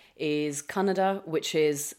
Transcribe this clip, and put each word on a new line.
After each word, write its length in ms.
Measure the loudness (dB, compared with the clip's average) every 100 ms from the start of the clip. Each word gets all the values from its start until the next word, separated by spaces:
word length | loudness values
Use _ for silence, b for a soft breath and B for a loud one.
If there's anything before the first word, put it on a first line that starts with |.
| B -6
is 460 | -2 0 -2 -4
Kannada, 640 | -4 0 2 2 2 0 -2
which 280 | -4 0 2
is 400 | 2 2 -4